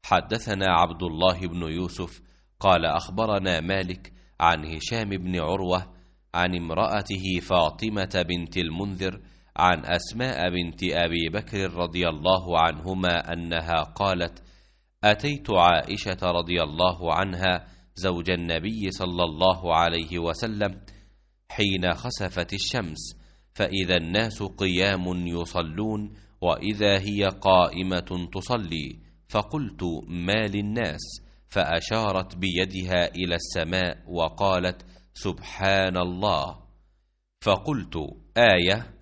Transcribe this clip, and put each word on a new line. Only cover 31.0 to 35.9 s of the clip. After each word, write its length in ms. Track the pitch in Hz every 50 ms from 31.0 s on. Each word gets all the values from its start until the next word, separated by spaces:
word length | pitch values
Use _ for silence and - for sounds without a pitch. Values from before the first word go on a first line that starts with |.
| - - - - - - - _ _ _
فأشارت 880 | - 101 85 71 85 85 80 - 110 110 110 104 92 92 92 - -
بيدها 800 | 87 90 95 90 90 92 92 95 92 90 90 92 90 87 80 -
إلى 200 | 85 92 87 85
السماء 640 | 85 - - - 92 82 82 90 92 90 87 - - - -
وقالت: 800 | 87 85 82 80 - - 101 98 92 90 90 90 90 - - - - - _ _ _
'سبحان 840 | - - 104 87 - - - - - 98 98 98 98 95 92